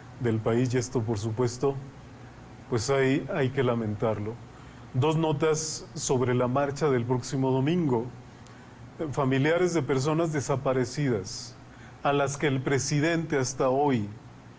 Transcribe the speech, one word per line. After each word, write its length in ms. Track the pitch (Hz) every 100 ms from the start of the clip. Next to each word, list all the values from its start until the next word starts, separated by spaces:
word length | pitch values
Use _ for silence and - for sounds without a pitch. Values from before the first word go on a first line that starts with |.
| - -
del 200 | 120 110
país, 340 | 110 117 127
y 20 | 123
esto, 240 | - 127
por 180 | 110 107
supuesto, 560 | 110 110 123 - 139 139 - - - - - - - - -
pues 220 | 120 107
hay, 360 | 139 131 135 -
hay 160 | 185 131
que 140 | 139
lamentarlo. 720 | 123 117 110 104 113 104 104 117 - - - - -
Dos 240 | 131 151 160
notas 720 | 160 151 160 156 - - -
sobre 400 | 160 - 131 123
la 140 | 127 123
marcha 420 | 135 143 139 156
del 160 | 127 117
próximo 440 | 127 - 135 131
domingo. 540 | 131 139 180 151 117 123 - - - - - - - - - 156
Familiares 600 | 147 131 135 147 170 180
de 80 | 160
personas 540 | 135 135 151 156 170
desaparecidas, 1200 | 151 139 135 139 131 120 - 139 107 98 - - - - - - -
a 100 | 147
las 240 | 143 139 -
que 100 | 151
el 140 | 135
presidente 760 | 135 135 - 147 160 165 160 143
hasta 320 | 123 - 135
hoy, 360 | 131 147 120 101 107 - - -